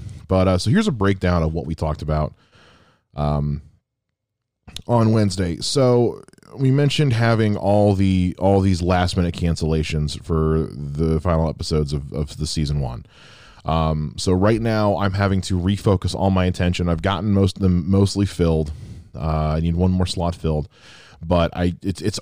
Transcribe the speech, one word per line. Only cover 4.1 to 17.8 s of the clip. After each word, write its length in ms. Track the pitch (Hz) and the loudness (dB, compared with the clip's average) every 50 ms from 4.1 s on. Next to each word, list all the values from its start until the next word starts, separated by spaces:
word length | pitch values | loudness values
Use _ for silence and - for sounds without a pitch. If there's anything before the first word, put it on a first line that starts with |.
| _ _ _ _ _ _ _ _ _ _ _ - - - - - | _ _ _ _ _ _ _ _ _ _ _ -18 -18 -14 -4 0
on 240 | 120 117 113 110 110 | 2 4 4 4 4
Wednesday. 460 | 117 107 101 90 95 92 85 80 - | 4 2 2 0 -2 -2 -2 -2 -4
So 680 | - - - 143 131 123 123 123 120 104 62 50 - - _ _ _ - - | -4 -2 0 2 4 4 4 4 4 2 0 -4 -14 -20 _ _ _ -16 -6
we 160 | 107 135 131 131 | -2 2 2 4
mentioned 400 | 143 143 139 - - 151 139 120 | 4 2 2 2 2 2 2 2
having 440 | 113 117 117 117 110 113 107 104 | 2 2 2 4 4 4 2 2
all 380 | - - 98 104 104 104 104 101 | 0 0 2 4 4 6 4 4
the, 400 | 95 98 95 95 92 90 90 - - | 4 4 4 4 4 2 0 0 0
all 200 | - 95 98 98 | 2 2 4 4
these 220 | 95 98 92 85 87 | 4 4 2 2 2
last 340 | 87 92 90 92 90 - | 2 2 2 2 0 0
minute 200 | 92 87 85 82 | 0 0 0 0
cancellations 840 | - 92 85 82 - 82 78 80 80 76 - - 76 76 73 - - - | -2 0 -2 0 0 0 0 0 0 0 0 -2 -2 -2 -4 -6 -8 -6
for 440 | - 85 80 78 78 78 80 78 50 50 | -2 -2 0 2 2 2 0 0 -2 -6
the 480 | 65 73 71 71 73 80 80 80 80 | -10 -10 -8 -4 -2 0 0 0 0
final 280 | - 92 85 80 80 78 | 0 0 0 0 0 -2
episodes 440 | - - - - 85 76 76 69 73 | -4 -6 -6 -2 -2 -2 -2 -2 -4
of, 200 | 71 69 69 - | -6 -6 -6 -6
of 260 | 76 78 76 - - | -6 -6 -6 -6 -8
the 80 | 80 78 | -8 -6
season 320 | - 80 78 69 71 73 | -4 -2 -2 -2 -2 -2
one. 260 | 67 62 60 - - - _ - - - - - - - - - - | -4 -4 -8 -10 -14 -18 _ -20 -20 -20 -20 -20 -20 -20 -20 -16 -6
Um, 480 | - 80 82 80 78 80 78 76 69 - - | -4 -2 0 0 0 -2 -2 -4 -6 -8 -6
so 140 | - 101 92 | -2 0 0
right 280 | 92 95 104 117 110 | 2 2 2 0 0
now 380 | 113 117 110 107 107 104 101 80 | 0 -2 0 0 0 0 0 0
I'm 160 | 101 101 95 | -2 -2 0
having 260 | 98 101 98 98 95 87 | 0 0 0 0 0 -2
to 160 | - 95 90 | -2 -2 -2
refocus 560 | 85 95 101 95 - 113 98 92 - 95 - | 0 0 -2 0 0 0 0 0 0 -4 -4
all 160 | - 92 98 | -2 0 0
my 140 | 95 92 90 | 2 2 2
attention. 440 | 92 90 - 90 87 87 - 90 87 | 0 0 0 -2 -2 0 -2 -2 -2
I've 120 | 85 80 80 | -2 -2 -2
gotten 300 | 98 98 80 98 110 101 | -2 -2 -2 0 0 2
most 240 | 98 98 95 - | 2 2 2 0
of 60 | - 98 | 0 0
them 280 | 92 90 87 | 2 2 2